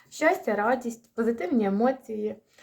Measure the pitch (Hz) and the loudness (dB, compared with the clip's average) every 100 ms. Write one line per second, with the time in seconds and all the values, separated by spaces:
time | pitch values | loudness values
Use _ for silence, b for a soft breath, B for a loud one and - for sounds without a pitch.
0 | B - 311 381 - 208 214 254 240 - | B 0 0 2 0 0 0 0 -4 -10
1 | _ - 233 233 349 240 196 202 247 269 | _ -2 -2 -2 0 2 2 2 2 0
2 | - 214 214 214 B B | -6 -6 -6 -8 B B